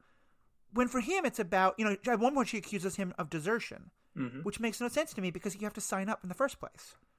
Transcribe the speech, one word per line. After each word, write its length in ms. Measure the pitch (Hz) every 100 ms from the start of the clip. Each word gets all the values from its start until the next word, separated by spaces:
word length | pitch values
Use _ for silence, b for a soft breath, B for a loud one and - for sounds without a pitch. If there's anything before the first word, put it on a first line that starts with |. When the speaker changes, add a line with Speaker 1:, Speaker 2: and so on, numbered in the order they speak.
| _ _ _ _ _ _ -
Speaker 1:
when 160 | 220 247
for 100 | 254
him 260 | 220 381 277
it's 140 | -
about, 360 | 175 190 190 -
you 80 | 220
know, 100 | 196 247
at 80 | 220
one 160 | 247 285
point 140 | 214
she 80 | 220
accuses 400 | - 202 180 202
him 160 | 185 -
of 120 | 151
desertion, 640 | 165 165 226 - - - _ _ -
Speaker 2:
Mm-hmm. 260 | - 135
Speaker 1:
which 180 | 190 -
makes 180 | 226 226
no 80 | 240
sense 260 | 294 320
to 60 | -
me 100 | 185
because 260 | 175 202 196
you 100 | 208
have 80 |
to 80 | 214
sign 260 | - 190 196
up 140 | 220
in 60 | 180
the 60 | 180
first 220 | - -
place. 340 | - - - - _